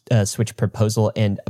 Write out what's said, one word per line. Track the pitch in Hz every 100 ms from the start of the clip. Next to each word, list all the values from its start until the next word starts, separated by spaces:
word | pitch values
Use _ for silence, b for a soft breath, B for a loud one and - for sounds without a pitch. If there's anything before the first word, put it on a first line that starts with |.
| -
uh, | 117 101
switch | - 110 -
proposal, | 104 - 107 107 107 -
and | 107 98